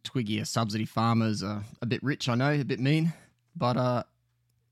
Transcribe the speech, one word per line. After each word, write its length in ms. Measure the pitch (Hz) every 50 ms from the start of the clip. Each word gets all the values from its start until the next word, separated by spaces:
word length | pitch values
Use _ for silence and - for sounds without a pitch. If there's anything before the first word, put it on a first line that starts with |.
| -
Twiggy 360 | - - 135 117 101 110 107
a 60 | -
subsidy 400 | - - - 117 104 104 110 110
farmer 420 | - - 113 113 113 117 113 113 110
is, 140 | 107 101
uh, 200 | 92 98 104 104 104 107 - -
a 40 | - 110
bit 160 | 123 - -
rich, 260 | 131 147 - - 127
I 60 | 120
know, 180 | 120 131 143 151
a 100 | 147 131
bit 160 | 117 135 -
mean, 340 | 127 135 151 160 165 170 156 - - - _ _ _ _ -
but, 220 | 165 131 123 123 135
uh, 260 | 127 127 123 117 - - _ _ _ _ _ _ _ _ _ _ _ _